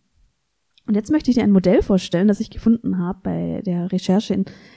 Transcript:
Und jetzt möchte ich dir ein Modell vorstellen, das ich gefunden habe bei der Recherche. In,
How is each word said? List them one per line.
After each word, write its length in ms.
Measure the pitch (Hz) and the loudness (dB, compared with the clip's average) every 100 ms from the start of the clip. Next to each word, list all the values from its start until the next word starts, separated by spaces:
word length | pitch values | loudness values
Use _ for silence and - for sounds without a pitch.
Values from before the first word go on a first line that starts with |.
| _ _ _ _ _ _ _ _ - | _ _ _ _ _ _ _ _ -2
Und 80 | |
jetzt 160 | 208 220 | -2 0
möchte 200 | 302 269 | 0 2
ich 60 | 240 | 2
dir 80 | |
ein 80 | 202 | 4
Modell 300 | 196 180 254 | 4 4 2
vorstellen, 440 | - 190 - 175 208 | 4 0 0 0 2
das 140 | 196 | 0
ich 100 | 220 | -4
gefunden 480 | - 226 233 - 185 | -4 0 0 -2 -4
habe 220 | 175 185 | -4 -6
bei 400 | 190 165 170 165 | -6 -6 -6 -6
der 280 | 185 175 180 | -4 -4 -4
Recherche. 420 | 185 - 185 - | -4 0 0 0
In, 100 | 196 190 - - | -4 -6 -10 -20